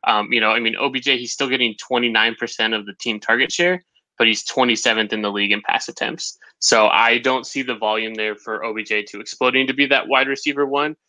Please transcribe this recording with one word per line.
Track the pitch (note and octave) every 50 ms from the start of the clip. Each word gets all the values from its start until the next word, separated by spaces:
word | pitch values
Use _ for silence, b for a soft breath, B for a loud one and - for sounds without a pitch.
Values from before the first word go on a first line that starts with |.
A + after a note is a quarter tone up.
| -
Um, | - A2+ G#2+ G#2 G#2 B2
you | A#2
know, | A2 G#2+
I | A2 A#2
mean, | A#2 A2+ A2+ -
O | C3 C#3+
B | C3 C3
J, | B2 C#3 C3+ A#2+
he's | B2 A#2 -
still | - C#3+ B2+
getting | B2+ C3+ B2 A#2 G#2+
twenty-nine | - - - B2+ A#2+ A#2+ A#2+ A2+ A2+ A2 A#2 A2+
percent | - A#2+ A2+ - - A2+ A2 A2+
of | G#2+ G#2
the | G#2 - _
team | - A#2+ A2 G#2+
target | - - A#2 A#2+ C3 -
share, | - - F3 F3 F#3 F3+ _ _ _ _ _ _ _
but | _ A#2 A#2
he's | A2 - -
twenty-seventh | - - - B2+ B2 A#2 A2 - B2 A2+ A2 A2 G#2 -
in | G#2+ G#2+
the | G2+ G2+
league | G2+ G2+ G2+
in | G#2 G#2 G#2
pass | - - - - -
attempts. | - - - - - - - - - b b b b b
So | - - - A2+ G#2+
I | G#2+ - G2+ A2+ A#2 A#2 A#2+
don't | A#2 C3 C3 B2+ A2+ -
see | - C#3 C3
the | B2 A#2+
volume | G#2+ A2 G#2+ G#2+ A2 A2+ A2 A2+
there | G#2+ G#2+ G#2+ G#2
for | G#2 - - A2 G#2+ -
O | A#2 A2
B | A2 G#2+
J | - A2 G#2+ G#2
to | - - G#2
exploding | A2 - - - B2+ B2+ B2 C3 C3
to | C3 C3
be | C3+ C#3+
that | C3 C#3 C3 B2
wide | - C3+ C3 C3+ C3+
receiver | C#3 C3+ - D3+ C#3 C#3 C#3+
one | C3+ C#3 C#3+ D3 D3+ D#3 _ _